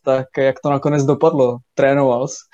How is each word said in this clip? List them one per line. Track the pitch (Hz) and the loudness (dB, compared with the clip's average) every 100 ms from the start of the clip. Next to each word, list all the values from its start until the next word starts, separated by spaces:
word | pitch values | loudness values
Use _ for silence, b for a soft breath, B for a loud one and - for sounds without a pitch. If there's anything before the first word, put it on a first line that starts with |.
Tak | - 131 131 - | -2 -2 -2 -2
jak | 135 127 | -2 -2
to | 147 | -2
nakonec | 139 147 147 | -2 0 0
dopadlo? | 135 127 160 151 127 123 - | 0 2 2 2 0 -2 -8
Trénoval | - 139 139 135 120 143 | -2 2 2 2 0 -4
jsi? | - - | -8 -20